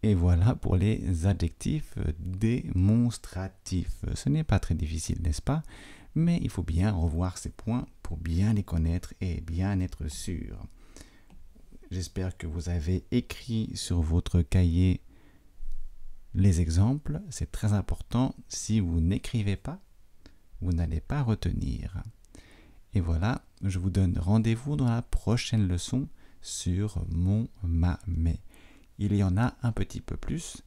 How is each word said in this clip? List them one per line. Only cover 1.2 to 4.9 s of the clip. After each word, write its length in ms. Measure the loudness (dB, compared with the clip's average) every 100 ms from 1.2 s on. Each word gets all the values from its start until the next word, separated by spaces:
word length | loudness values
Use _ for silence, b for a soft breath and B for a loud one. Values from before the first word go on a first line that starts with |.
| 2
adjectifs 720 | 2 0 -2 -2 -2 -4 -4 -4 -4
démonstratifs. 1900 | -6 0 2 0 0 2 6 6 4 0 -8 -6 -8 -10 -4 -2 -2 -4 -4
Ce 140 | -4 0
n'est 160 | 0
pas 160 | 2 2
très 140 | 2
difficile, 460 | -2 -2